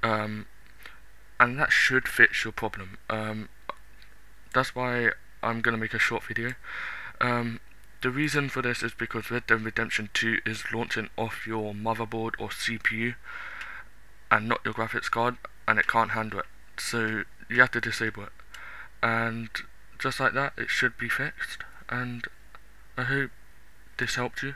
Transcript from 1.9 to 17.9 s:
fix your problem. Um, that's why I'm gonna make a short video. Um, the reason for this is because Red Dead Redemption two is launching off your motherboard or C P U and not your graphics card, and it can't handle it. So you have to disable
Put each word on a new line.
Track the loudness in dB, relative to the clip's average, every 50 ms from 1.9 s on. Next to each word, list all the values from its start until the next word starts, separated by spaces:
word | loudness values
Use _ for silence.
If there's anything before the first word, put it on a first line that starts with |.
| 6 4 4 2
fix | 10 10 10 10 10 2 0
your | 0 -2
problem. | -2 -2 -2 -2 -2 -8 -8 -10 -12 -4 -2
Um, | -2 -2 0 -2 -2 -4 -6 -8 -10 -14 -10 -10 -10 -10 -10 -14 -12 -12 -12 -12 -12 -14 -14 -14 -12 -14 -14 0 2
that's | 2 2 2 0
why | -2 0 2 2 4 4 4 4 2 -8 -14 -10 -2 0
I'm | 0 0 2
gonna | 0 0 0
make | 0 -2 -2 2
a | 2
short | 2 2 2 0 -2
video. | -4 -4 -2 -2 -4 -4 -6 -10 -10 -8 -8 -8 -8 -8 -8 -10 -10 0 2
Um, | 2 4 4 2 2 0 -4 -6 -10 -14 -14 -14 -14 -14 -12 -2
the | -2 0
reason | 2 2 0 2 2 2 2 2
for | -2 0 0
this | 0 0 0 0
is | -2 -2
because | -2 -4 -2 -2 -4 -2 0
Red | -2 -2 4
Dead | 6 4 4 4
Redemption | 0 0 0 0 2 0 0 -2 0 0
two | 2 2 4 4 2 2
is | 0 -4 -2 -4 -2 -2
launching | -2 0 0 0 -2 -2 -2 -2
off | -2 -2 -2 -2 -6 -4
your | -2 -2 -2 -2 -2 -4
motherboard | -2 0 0 2 0 0 -2 -2 -2 -2 -2 -2 -2
or | -4 -6
C | -4 -2 -2 -2 -2 0
P | 0 0 0
U | 2 0 0 -2 -4 -10 -10 -10 -10 -10 -10 -10 -10 -10 -10 -10 -10 -12 -12 -14 -14 -14 -14 -14 -14 4 6
and | 6 6 6 4
not | 0 2 2
your | -4 -2
graphics | 0 -2 -2 -2 -2 0 2
card, | 2 4 4 2 2 -2 -10 -12 -12 -4 2 4
and | 4 6
it | 6
can't | 6 6 6 4 4 2
handle | 0 0 -2 -2 -4
it. | -6 -6 -8 -12 -12 -12 -8 -6
So | -4 0 2 2 2 2 2 0 -2 -4 -8 -14 -8 -2
you | 6 6
have | 6 8 6
to | 0
disable | 0 0